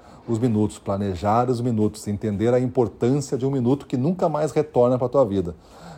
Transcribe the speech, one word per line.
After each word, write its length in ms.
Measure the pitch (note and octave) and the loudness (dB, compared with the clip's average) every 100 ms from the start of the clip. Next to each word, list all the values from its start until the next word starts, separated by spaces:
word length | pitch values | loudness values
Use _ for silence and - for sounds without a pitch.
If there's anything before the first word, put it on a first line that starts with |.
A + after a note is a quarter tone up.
| - - - | -20 -14 -6
os 100 | A2+ | -2
minutos, 400 | B2 G#2+ G#2+ - | 0 2 0 -2
planejar 720 | - G2 G2+ F2 G2+ A#2 B2 | -6 -4 -4 -2 0 2 2
os 120 | A#2+ | 0
minutos, 460 | B2 A2 G#2+ G#2 G#2 | -2 0 0 -2 -8
entender 460 | G2+ A2 G2+ A2+ | -4 -4 0 2
a 60 | B2+ | 2
importância 800 | B2+ C3+ G#2+ - A#2+ C#3+ C#3 C3 | 2 0 0 0 0 0 -2 -2
de 80 | C3+ | -2
um 40 | |
minuto 380 | C#3 A#2+ C#3+ - | 0 0 0 -2
que 100 | B2 | -2
nunca 300 | C#3+ F#3 F3 | -2 0 0
mais 240 | D3+ D#3 | 0 -2
retorna 460 | D#3 D3 B2+ B2 B2+ | 0 0 2 4 2
pra 120 | B2 | 2
tua 160 | C#3+ A#2 | 2 2
vida. 300 | G2 E2+ D#2+ - - - | 2 -2 -6 -16 -20 -20